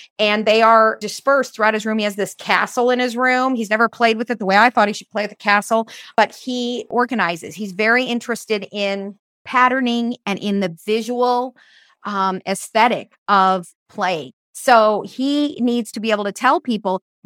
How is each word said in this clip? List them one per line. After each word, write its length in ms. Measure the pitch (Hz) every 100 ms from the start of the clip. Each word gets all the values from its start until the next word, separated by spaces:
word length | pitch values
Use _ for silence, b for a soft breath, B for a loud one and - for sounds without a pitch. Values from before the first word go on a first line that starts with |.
| B -
and 260 | 214 214 214
they 160 | 220
are 380 | 226 226 220 -
dispersed 540 | 208 - - 269 240 -
throughout 180 | 214
his 140 | 214 220
room. 100 | 220
He 60 |
has 140 | 208 202
this 180 | 190 -
castle 560 | - 180 208 - 247
in 80 | 247
his 180 | 254 226
room. 380 | 254 254 262 254
He's 160 | 202
never 180 | 220 226
played 280 | - 233 220
with 120 | 240
it 80 | 233
the 80 | 190
way 120 | 196
I 120 | 240
thought 180 | 240 208
he 60 |
should 160 | 214 -
play 140 | 208
with 80 | 208
the 60 | -
castle, 500 | 214 202 - 226 220 B B -
but 200 | 240 -
he 500 | - 247 240 247 -
organizes. 640 | 240 247 233 175 170 - 165
He's 160 | 208
very 320 | 180 220 247
interested 640 | 254 240 233 226 - 208 196
in 460 | 208 202 196 196 196 _ _
patterning 720 | - 254 254 262 247 240 233 240 -
and 100 | 196
in 220 | 208 202
the 180 | 185 165 -
visual, 680 | 220 220 247 247 247 254 240 b b b b
um, 380 | 208 202 190 185 -
aesthetic 680 | 196 - 220 233 170 - _ -
of 460 | 202 190 185 170 _ _
play. 440 | - 185 165 131 _ _ -
So 440 | - 233 214 208
he 520 | - - 269 285 294 -
needs 300 | 240 240 220
to 80 | 226
be 100 | 220
able 140 | 208
to 80 | 202
tell 280 | - 254 311
people, 440 | - 214 196 190 - _